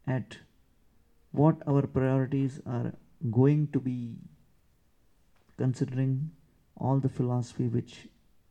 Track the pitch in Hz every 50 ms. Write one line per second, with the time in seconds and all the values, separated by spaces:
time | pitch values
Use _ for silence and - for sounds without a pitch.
0 | _ 127 131 123 - - - - - - _ _ _ _ _ _ _ _ _ _
1 | _ _ _ _ _ _ - 131 147 160 156 156 - 147 139 139 135 139 - 131
2 | 131 131 131 135 131 131 143 135 135 131 135 - - - 123 120 120 110 - -
3 | - - - - - 117 107 123 131 143 147 151 151 147 - 131 123 131 123 123
4 | 120 117 113 - - - - - _ _ _ _ _ _ _ _ _ _ _ _
5 | _ _ _ _ _ _ _ _ _ _ _ - 123 131 123 - 135 135 123 131
6 | 135 131 131 131 151 156 - - _ _ _ _ _ _ _ - - 127 139 139
7 | 135 131 - - 127 123 123 123 120 - - - 127 120 117 123 - - - -
8 | - - _ _ _ _ _ _ _ _